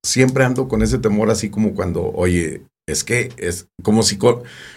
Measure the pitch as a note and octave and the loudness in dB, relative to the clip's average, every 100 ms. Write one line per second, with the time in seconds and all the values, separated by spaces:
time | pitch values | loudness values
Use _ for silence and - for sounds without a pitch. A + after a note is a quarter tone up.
0 | - B2 C3 C3 B2+ B2+ C3 A2 A2 A#2+ | -4 2 2 4 0 0 -2 0 2 2
1 | G#2+ G#2 G#2+ G#2+ G#2+ G2+ G#2+ F#2 F#2+ E2+ | 2 2 2 0 -2 0 -2 0 -4 -2
2 | F2 - F2+ F2 E2 - - _ - C#2+ | -4 0 2 2 0 -6 -14 _ -8 -6
3 | - A#2+ A2 - F2+ F2 - - - A2 | -2 -2 -2 -6 -6 -6 -10 -8 0 2
4 | G2+ G2+ B2 A#2+ - - - | 2 2 2 2 -4 -20 -20